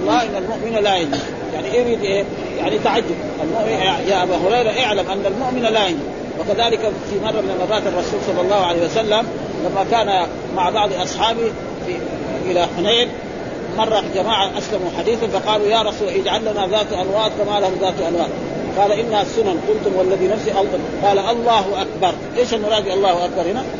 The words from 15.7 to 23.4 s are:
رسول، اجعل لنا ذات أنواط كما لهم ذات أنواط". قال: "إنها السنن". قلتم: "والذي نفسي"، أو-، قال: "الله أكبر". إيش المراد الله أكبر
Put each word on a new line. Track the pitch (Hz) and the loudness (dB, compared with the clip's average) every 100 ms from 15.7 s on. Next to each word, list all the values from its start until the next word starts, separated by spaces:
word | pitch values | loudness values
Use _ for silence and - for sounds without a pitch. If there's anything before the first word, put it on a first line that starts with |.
| 226 | 2
رسول، | 214 - 202 | 0 -2 -2
اجعل | 185 185 196 | 0 0 0
لنا | 220 208 185 | 0 -2 0
ذات | 214 208 | 0 0
أنواط | 202 185 202 220 208 | -2 0 0 0 0
كما | 202 208 | 0 2
لهم | 190 180 | 0 0
ذات | 185 180 165 | 0 0 0
أنواط". | 170 156 - - - - - | 0 -2 -4 -6 -6 -2 2
قال: | 202 | 2
"إنها | 208 233 214 | 2 2 0
السنن". | 190 - 208 165 - | 2 2 2 0 0
قلتم: | 214 208 185 | 0 2 2
"والذي | 185 190 185 | 2 2 2
نفسي"، | 220 - 190 | 2 0 0
أو-، | 208 180 - - 196 | 2 0 -4 0 2
قال: | 202 | 4
"الله | 196 233 233 220 190 202 | 2 2 2 2 2 -2
أكبر". | 190 - 180 156 - - | -4 0 0 0 -2 0
إيش | 247 | 0
المراد | 220 208 214 196 | 0 2 0 2
الله | 185 196 175 | 2 4 4
أكبر | 175 185 | 2 0